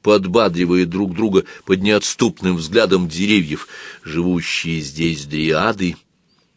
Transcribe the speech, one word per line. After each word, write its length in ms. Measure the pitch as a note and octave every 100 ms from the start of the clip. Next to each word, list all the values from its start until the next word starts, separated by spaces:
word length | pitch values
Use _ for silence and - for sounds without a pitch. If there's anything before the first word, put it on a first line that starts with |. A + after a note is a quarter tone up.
подбадривая 840 | - G#2 F#2+ G#2 G#2 E2+ F2 F2+ F2
друг 280 | F2 G2+
друга 300 | F2 A2 F#2+ - - -
под 160 | F#2+
неотступным 720 | G2 G#2 - - A#2 E2+ F#2 F2
взглядом 540 | D#2 G#2+ G#2+ F#2 F2
деревьев. 580 | D#2 G2+ G#2 D#2 D2 - - - -
Живущие 760 | D#2 D#2 F2 F2 E2 - E2 E2
здесь 460 | C#2+ D2 E2 D#2 C#2+
дриады 720 | D2+ D#2 D#2 G#2 G#2 F2+ D#2+ _ _ _ _ _